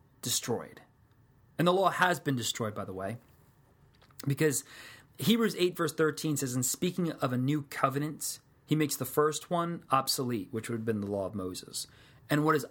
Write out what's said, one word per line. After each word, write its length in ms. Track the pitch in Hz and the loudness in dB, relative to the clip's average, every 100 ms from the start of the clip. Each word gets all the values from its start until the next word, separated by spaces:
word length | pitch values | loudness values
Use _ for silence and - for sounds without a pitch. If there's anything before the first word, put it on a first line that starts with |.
| _ _ | _ _
destroyed? 580 | 127 - - 101 76 - - _ _ _ _ _ _ - | -4 -2 -2 -4 -6 -16 -20 _ _ _ _ _ _ 0
And 80 | 175 | 2
the 60 | |
law 180 | 185 180 | 4 2
has 300 | - 185 - | 4 2 2
been 160 | 147 131 | 0 -2
destroyed, 380 | 107 - 110 | -2 -4 -4
by 100 | 104 | -4
the 80 | 98 | -8
way, 260 | 95 98 123 - _ _ _ _ _ _ _ _ - 143 | -6 -6 -6 -14 _ _ _ _ _ _ _ _ -6 -4
because 380 | 135 156 131 - - - - - - | 2 2 2 -6 -16 -20 -20 -20 -2
Hebrews 380 | 147 226 214 - | 4 4 4 2
eight 180 | 180 175 | 0 2
verse 160 | 160 | -2
thirteen 460 | 156 156 151 165 143 | 2 0 2 -2 -2
says, 160 | 131 | -2
"In 80 | 127 | -2
speaking 500 | 123 - 180 180 170 | -2 0 -2 0 -2
of 220 | - 135 | -2 -2
a 20 | 127 | 0
new 300 | 131 151 143 | 0 0 -4
covenant, 720 | - 135 139 151 147 - - _ _ | 0 0 0 -4 -6 -8 -8 _ _
he 100 | - | 0
makes 220 | 151 147 - | 2 2 -2
the 80 | |
first 460 | 131 - 151 147 - | 0 2 2 0 -4
one 320 | 170 170 170 - | -2 -2 -6 0
obsolete," 580 | 135 135 - 123 117 139 | 2 2 -2 0 -2 -4
which 180 | 110 113 | -6 -4
would 60 | 117 | -2
have 100 | 113 | -2
been 160 | 107 | -2
the 80 | 101 | -2
law 160 | 101 92 | -2 -2
of 80 | |
Moses. 520 | 101 92 90 - - - - - - - | -4 -6 -8 -10 -10 -10 -16 -20 -20 -2
"And 140 | 147 | 2
what 100 | 156 | 4
is 100 | 151 - | 2 2